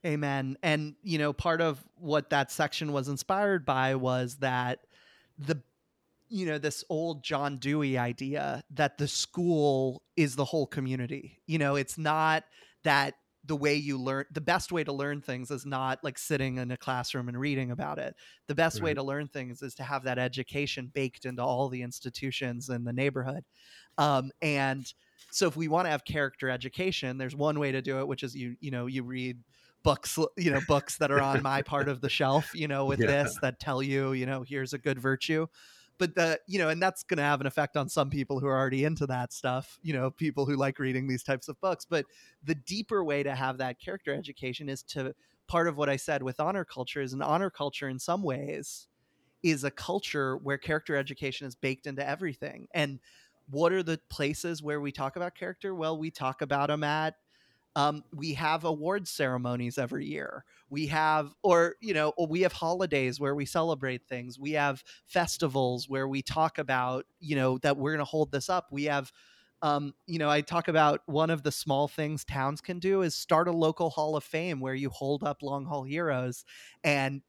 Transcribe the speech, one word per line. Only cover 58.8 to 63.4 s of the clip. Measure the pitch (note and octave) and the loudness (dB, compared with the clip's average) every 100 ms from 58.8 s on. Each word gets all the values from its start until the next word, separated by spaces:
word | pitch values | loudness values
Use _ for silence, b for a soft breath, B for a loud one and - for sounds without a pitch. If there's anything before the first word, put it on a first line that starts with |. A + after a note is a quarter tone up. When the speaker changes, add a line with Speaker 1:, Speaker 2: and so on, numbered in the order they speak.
| D#3 G3+ F3 | -2 -2 -4
Speaker 1:
ceremonies | - C3+ B2+ B2 B2 A#2+ A#2+ | 0 0 0 -2 -2 -2 -2
every | B2 D3 D3 | -4 -4 -6
year. | D3 C#3 - _ b b | -6 -8 -10 _ b b
We | C#3+ D3 | -4 0
have, | D#3 D#3 D#3 C#3+ - | 2 4 4 0 0
or, | G3+ E3+ E3+ - | 6 8 6 0
you | A3 | -2
know, | D#3+ D3+ D3+ | 2 2 2
or | D#3+ | 0
we | E3+ | 4
have | F3+ | 2
holidays | - E3 F3+ F#3 D3 B2+ B2 | 2 -2 0 2 2 0 0
where | C#3+ | -2
we | C#3+ | -2